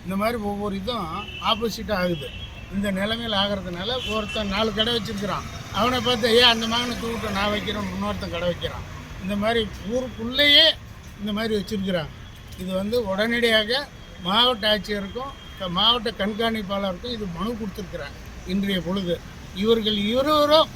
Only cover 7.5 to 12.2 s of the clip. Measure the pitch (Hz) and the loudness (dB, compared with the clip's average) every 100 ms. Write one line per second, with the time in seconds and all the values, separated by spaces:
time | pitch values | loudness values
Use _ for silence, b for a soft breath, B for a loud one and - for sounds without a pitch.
7.5 | 208 196 208 196 185 202 190 185 170 175 | 0 -2 -4 -4 -2 -2 -2 -4 -2 -2
8.5 | 170 165 - - - - - 190 202 208 | -2 -4 -6 -10 -12 -12 -8 -4 0 2
9.5 | 233 208 - 190 240 254 214 226 262 294 | 2 0 -6 -4 -2 -2 -6 -4 4 6
10.5 | 294 320 - - - - - 202 208 226 | 8 6 4 -8 -16 -16 -8 -4 -2 0
11.5 | 214 196 214 190 180 147 - | 0 0 -4 0 0 -2 -10